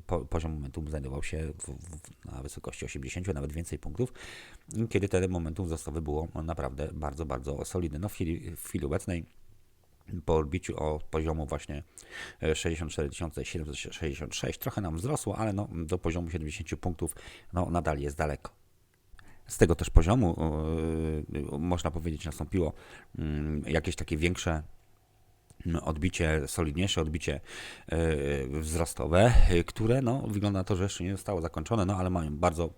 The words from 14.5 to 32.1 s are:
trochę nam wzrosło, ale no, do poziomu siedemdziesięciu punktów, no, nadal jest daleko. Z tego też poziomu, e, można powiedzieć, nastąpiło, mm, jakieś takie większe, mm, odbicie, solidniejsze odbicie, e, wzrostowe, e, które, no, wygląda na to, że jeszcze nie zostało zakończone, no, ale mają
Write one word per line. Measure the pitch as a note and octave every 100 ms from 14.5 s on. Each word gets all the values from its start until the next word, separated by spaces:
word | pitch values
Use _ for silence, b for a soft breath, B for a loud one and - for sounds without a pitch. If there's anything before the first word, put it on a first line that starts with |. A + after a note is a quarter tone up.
| -
trochę | - -
nam | F#2 E2
wzrosło, | A2+ D3 G#2+ -
ale | A2
no, | G2 G#2
do | E2 D#2 F2+
poziomu | E2+ E2+ E2+
siedemdziesięciu | E2+ D2+ - - -
punktów, | F#2 D#2+ E2 - B B B
no, | F2+ E2
nadal | E2+ D#2+ C#2+
jest | C#2+ D2
daleko. | D2+ C#2 - - _ _ _ _ _ - B B B
Z | -
tego | F2+ E2
też | D#2+
poziomu, | - E2 B2+ F2+ - D#2+ D2+ D#2 D#2+ D#2+ D#2+ D#2+ D#2 - D2+ D2
e, | D2
można | F2 F2 E2+
powiedzieć, | E2 E2 D2+ E2
nastąpiło, | - D#2 F#2+ D#2 - B B B -
mm, | D#2 D2 D2+ D2+ C#2+
jakieś | D#2 F2 -
takie | D#2 D2+
większe, | E2+ - F2 D#2 - - - - _ _ _ _ _ - E2+
mm, | E2+
odbicie, | - D#2 F2+ - D#2+ D#2 C#2
solidniejsze | - D#2 D2 G2 -
odbicie, | D#2 D#2 - C#2 - B B B B
e, | D#2+ E2 D2+ C#2 C#2+ C2
wzrostowe, | D2 D#2 E2 E2 - D2 F2 A#2+ A2+ -
e, | F2
które, | E2+ - A2 B2+
no, | B2 C3 -
wygląda | G2+ G2+ G2
na |
to, | F#2 F#2
że |
jeszcze | G2 -
nie | F2
zostało | G2 - F#2
zakończone, | E2 E2 D#2 A2+ F#2
no, | F#2+
ale |
mają | F#2